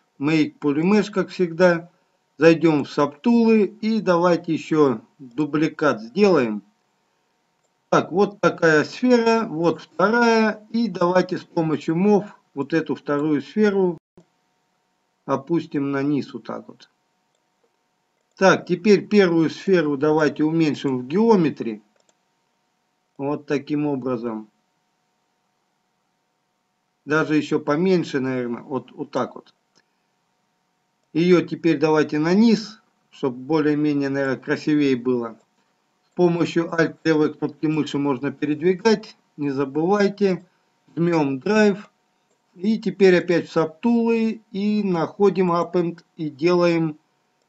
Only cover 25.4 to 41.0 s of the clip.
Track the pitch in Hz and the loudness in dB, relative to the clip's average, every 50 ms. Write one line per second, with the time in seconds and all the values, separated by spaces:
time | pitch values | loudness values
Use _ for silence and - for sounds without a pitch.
25.4 | _ _ _ _ _ _ _ _ _ _ _ _ _ _ _ _ _ _ _ _ | _ _ _ _ _ _ _ _ _ _ _ _ _ _ _ _ _ _ _ _
26.4 | _ _ _ _ _ _ _ _ _ _ _ _ - 139 147 156 160 139 156 151 | _ _ _ _ _ _ _ _ _ _ _ _ -8 -4 -2 -2 0 0 0 0
27.4 | - - - 175 - - - 151 180 190 185 175 151 - - 139 127 131 131 127 | 0 0 -2 -4 -2 -2 -2 0 2 2 2 2 0 -2 -4 -4 -4 -4 -4 -4
28.4 | 123 120 120 113 - 151 139 127 127 - - - 147 - - 135 120 - - - | -6 -6 -8 -10 -10 -8 -8 -8 -8 -10 -14 -14 -12 -8 -6 -6 -6 -6 -10 -16
29.4 | - _ _ _ _ _ _ _ _ _ _ _ _ _ _ _ _ _ _ _ | -20 _ _ _ _ _ _ _ _ _ _ _ _ _ _ _ _ _ _ _
30.4 | _ _ _ _ _ _ _ _ _ _ _ _ _ _ - 151 170 180 180 165 | _ _ _ _ _ _ _ _ _ _ _ _ _ _ -2 0 2 4 4 4
31.4 | 156 - 165 156 - 165 160 139 147 156 156 156 151 147 156 151 151 165 180 202 | 2 0 -4 -4 0 0 0 2 2 2 2 2 2 0 0 -2 0 2 4 4
32.4 | 226 233 214 - - - - - _ _ _ _ _ _ _ - - 139 123 127 | 4 4 4 2 0 -6 -16 -20 _ _ _ _ _ _ _ -6 -6 -6 -6 -6
33.4 | 131 131 160 160 147 151 151 147 151 151 147 143 139 139 135 139 139 135 131 123 | -6 -2 -2 0 0 0 0 0 0 -2 -2 -2 -2 -4 -2 -2 -2 -2 -4 -4
34.4 | - - 147 139 - 160 151 147 143 139 131 120 117 127 127 120 117 113 110 - | -4 -6 -6 -4 -2 -2 0 0 0 0 0 -2 -2 -2 -2 -2 -4 -6 -10 -16
35.4 | _ _ _ _ _ _ _ _ _ _ _ _ _ _ _ - 180 175 170 170 | _ _ _ _ _ _ _ _ _ _ _ _ _ _ _ 0 0 2 2 0
36.4 | 160 - - 175 165 170 - 165 160 139 - _ - 165 160 151 151 147 151 - | -2 -2 -2 -4 -4 -2 -2 -2 -2 -2 -2 _ -2 0 2 2 0 0 -2 -4
37.4 | 156 143 151 - - 156 156 151 143 147 - 143 143 143 139 120 135 143 139 - | -8 -8 -6 -4 -4 -4 -2 -2 -4 -4 -4 -4 -2 -2 -4 -4 -6 -8 -8 -6
38.4 | - 147 151 139 151 180 190 180 - 226 214 208 214 - - _ _ _ _ - | -6 -6 -4 -2 -2 -2 -2 0 0 0 0 0 -2 -8 -20 _ _ _ _ -8
39.4 | 143 143 135 135 143 135 135 151 160 180 202 208 202 190 202 - 202 196 185 170 | -8 -6 -4 -4 -4 -4 -4 -4 -2 0 0 0 0 0 -2 0 -2 -2 -2 -2
40.4 | - _ _ _ _ _ _ _ _ _ 135 151 | -8 _ _ _ _ _ _ _ _ _ -6 -2